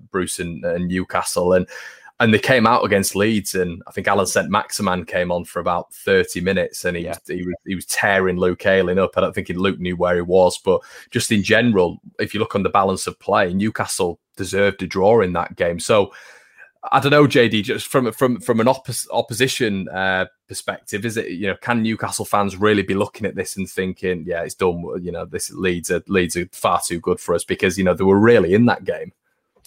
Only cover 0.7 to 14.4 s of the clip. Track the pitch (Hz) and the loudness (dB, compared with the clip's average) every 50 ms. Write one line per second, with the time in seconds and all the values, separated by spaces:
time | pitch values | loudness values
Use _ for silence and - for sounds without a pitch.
0.7 | 85 87 90 87 90 92 92 - - 92 87 - - - 87 90 92 92 90 - | -2 -2 -2 -2 -2 -2 -4 -2 -4 -4 -4 -2 -2 0 2 4 4 2 2 0
1.7 | - - - - - - - - - - 123 113 107 104 - - 135 127 110 113 | -6 -16 -18 -18 -20 -20 -20 -16 -4 0 2 4 4 4 4 4 4 4 4 4
2.7 | 120 120 - 104 101 98 98 - - 95 101 110 113 104 95 - - 95 90 87 | 4 2 2 2 2 2 2 0 0 0 0 2 0 0 -2 -4 -2 -2 -2 -2
3.7 | 85 82 - - - - 95 - 101 101 95 90 - 107 95 - 95 104 - - | -4 -8 -14 -12 -10 -4 0 0 2 2 2 0 0 -2 0 0 0 -2 -2 -4
4.7 | - - 107 98 90 92 85 - - 92 90 87 87 87 87 - - 87 85 90 | -6 -4 -2 -2 -2 -2 -4 -4 -2 -2 -2 -2 -2 -4 -6 -6 -8 -6 -4 -2
5.7 | 87 87 87 - - - - - 98 95 90 - - - 90 92 98 92 87 82 | -2 -2 -4 -8 -14 -8 -2 2 2 2 2 2 -2 -4 -2 0 0 0 0 -2
6.7 | - - - 92 87 85 87 82 80 - - - 87 90 90 90 90 - _ - | -4 -6 -4 -4 -4 -4 -6 -8 -8 -10 -10 -8 -8 -6 -6 -6 -8 -8 _ -8
7.7 | 98 90 - - - - - 107 101 95 95 92 90 90 92 90 90 - - 101 | -8 -8 -8 -6 -4 -2 0 2 2 2 2 0 0 0 0 0 -2 0 0 2
8.7 | 95 95 92 87 92 92 95 87 - - 92 87 - - 90 - 92 87 95 98 | 2 2 2 2 0 0 0 0 0 0 -2 -2 -2 -6 -8 -6 -4 -2 -2 -2
9.7 | 90 - 90 90 90 85 87 87 90 87 87 85 90 95 92 90 - - - 95 | -2 -2 -4 -6 -4 -2 0 0 0 0 0 2 4 4 4 4 2 0 0 2
10.7 | 92 85 - - - - - - - 120 - - 117 104 92 87 107 107 120 123 | 2 2 0 -6 -16 -20 -16 -6 -4 -4 0 0 0 0 2 4 4 4 4 4
11.7 | 110 95 90 85 82 - _ - - - 107 104 - 101 107 - - 107 95 92 | 4 4 2 2 0 -6 _ -14 -10 -8 -6 -6 -4 -4 -4 -2 -2 -2 -2 0
12.7 | - 101 98 98 95 92 - - 90 - - - 95 104 104 90 87 98 101 110 | 2 2 2 2 2 -2 -4 -6 -10 -8 -4 0 2 2 2 2 0 0 -2 -2
13.7 | 110 - 104 - - - 98 87 82 - _ _ _ - | -2 -4 -4 -4 -2 -2 -2 -2 -2 -6 _ _ _ -10